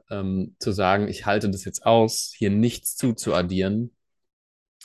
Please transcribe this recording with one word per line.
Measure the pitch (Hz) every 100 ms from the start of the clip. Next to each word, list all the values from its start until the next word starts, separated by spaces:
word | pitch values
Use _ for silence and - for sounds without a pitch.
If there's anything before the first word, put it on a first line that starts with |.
| _
ähm, | 101 95 95 92 -
zu | -
sagen, | 98 92 101 104
"Ich | - 104
halte | 104 104
das | 95
jetzt | - - 110
aus, | 117 113 - - -
hier | 104
nichts | 104 120 - - -
zuzuaddieren." | 131 113 - 87 90 92 95 107 120 - _ _ _ _ _ _ _ _